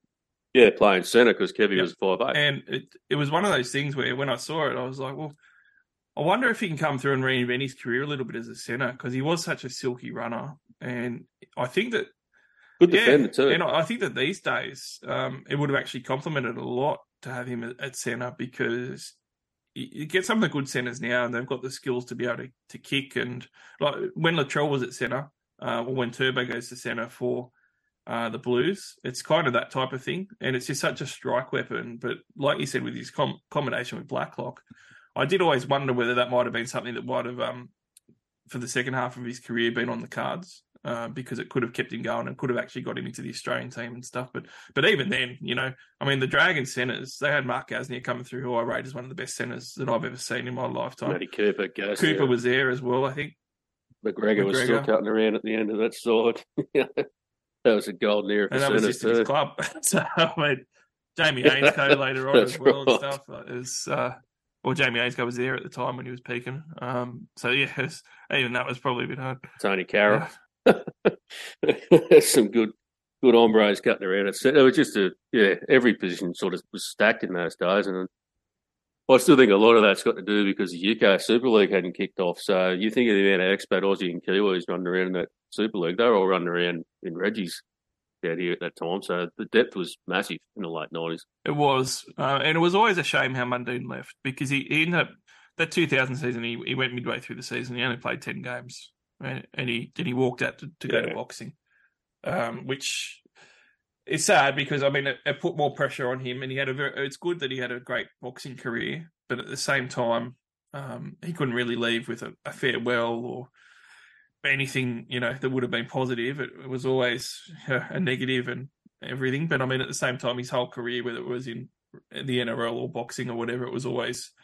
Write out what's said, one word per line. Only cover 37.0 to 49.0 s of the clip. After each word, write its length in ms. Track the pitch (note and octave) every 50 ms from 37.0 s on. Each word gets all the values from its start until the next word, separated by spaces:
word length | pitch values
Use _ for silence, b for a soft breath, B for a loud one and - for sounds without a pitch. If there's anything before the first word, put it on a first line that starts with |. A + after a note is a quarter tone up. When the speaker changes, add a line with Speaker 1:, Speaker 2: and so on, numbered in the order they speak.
| A#2+
Speaker 2:
might 200 | B2 B2+ B2 A#2+
have, 140 | B2 B2 B2
um, 300 | A#2+ A#2+ B2+ B2 B2 - _ _ _ _ _ - _ _ _ _ _ _ _ _ _
for 120 | - - B2
the 80 | A#2+
second 260 | A#2+ - C3 B2 C3+ C3
half 240 | B2+ B2 B2 B2
of 80 | B2+ B2
his 140 | A#2+ B2 B2
career, 320 | - - A#2 A#2 A#2 A#2
been 180 | A#2+ A#2+ A#2 A#2+
on 100 | A#2 A#2
the 80 | A#2
cards, 560 | - - - B2+ C3+ - F3 F3+ - - - _ _ _ _ -
uh, 240 | - A#2+ A#2 A#2 A2
because 300 | A#2+ C3 B2+ - A#2+ A#2
it 100 | - -
could 140 | - C3+ A#2+
have 100 | A#2+ -
kept 180 | - - -
him 100 | - A2+
going 280 | A2 A2+ A#2 A#2 B2 B2+
and 80 | B2+
could 120 | - D3 B2+
have 100 | A#2+ A#2
actually 240 | A#2 - - B2+ -
got 140 | B2 A#2
him 100 | B2 B2
into 140 | A#2+ B2 C3
the 80 | B2+ A#2+
Australian 400 | B2 - - B2+ B2 B2 B2 B2
team 220 | - A#2+ A#2+ A#2+ B2
and 120 | B2 B2
stuff. 240 | - - B2 B2+ -
But, 140 | - C3+ - B B B B B B
but 120 | - D3
even 240 | G#3+ G#3 C#3+ - G3
then, 280 | B2+ C3 B2+ B2 B2 -
you 140 | - C3 B2
know, 180 | B2+ C3+ C3 C3 b b b b b
I 60 | C#3+
mean, 140 | C#3 C#3 C3+
the 80 | C3
Dragon 380 | B2+ D3 C#3+ E3 F#3 F3+ D3 B2+
centres, 520 | C3+ - B2 B2 B2+ A2 - C3+ C3+ - -
they 100 | C#3 C#3+
had 160 | D3 C#3+ C3+
Mark 240 | B2 A#2+ C3 - -
Gasnier 320 | A#2 B2 B2+ C3+ B2 B2+
coming 220 | - C3 B2 B2 B2+
through, 200 | - B2 B2 C3
who 120 | B2 A#2
I 60 | A#2
rate 240 | A#2 B2 A#2 A#2+ B2+
as 100 | B2+ C3+
one 80 | B2